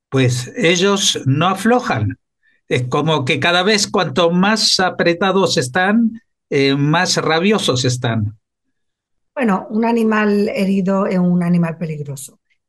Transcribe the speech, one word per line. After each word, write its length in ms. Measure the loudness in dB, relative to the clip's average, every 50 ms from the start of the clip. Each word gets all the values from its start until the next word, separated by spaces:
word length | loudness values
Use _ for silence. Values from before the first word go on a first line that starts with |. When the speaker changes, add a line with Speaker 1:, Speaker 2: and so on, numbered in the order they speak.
| _ _
Speaker 1:
pues 440 | 0 0 2 2 0 -2 -6 -8 -4
ellos 640 | 0 0 2 2 2 2 0 0 0 0 -2 -2 -2 -2
no 220 | 0 0 2 0
aflojan. 720 | 0 -2 0 2 2 2 2 0 -2 -2 -2 -2 -4 -6 -8 _ _ _ _ _ _ _ _ _ -4
Es 160 | -4 -4 -2 -2
como 360 | -2 -2 0 0 0 0 0
que 160 | -2 -2 0
cada 220 | 0 2 2 2
vez 240 | 2 2 2 0 0
cuanto 440 | -2 -2 -2 -2 0 0 0 2 2
más 480 | 2 2 2 2 2 0 0 0 0 0
apretados 760 | 0 0 -2 0 0 0 0 0 0 0 2 2 0 0 0
están, 640 | -2 -2 -2 0 0 2 2 2 2 2 0 -2 -6 -14 _ _ _ _ -2
eh, 240 | 0 2 2 2 2
más 400 | 2 2 2 2 2 0 0 0
rabiosos 680 | -2 0 0 0 2 2 2 0 2 0 0 0 0 0
están. 540 | -2 -2 -2 -2 -2 -2 -2 -4 -4 -6 -10 _ _ _ _ _ _ _ _ _ _ _ _ _ _ _ _ _ _ -6
Speaker 2:
Bueno, 320 | -2 0 0 0 -2 -2 -4
un 140 | -2 -2 0
animal 680 | 0 2 2 2 2 2 2 2 2 2 0 0 -2
herido 560 | -2 -2 0 0 0 0 0 0 0 0 0
es 120 | 0 0 0
un 240 | 2 2 2 0
animal 360 | 2 2 2 2 0 -2 -4 -6
peligroso, 600 | -8 -8 -8 -8 -10 -10 -12 -12 -14 -18 -20 _ _ _ _ _ _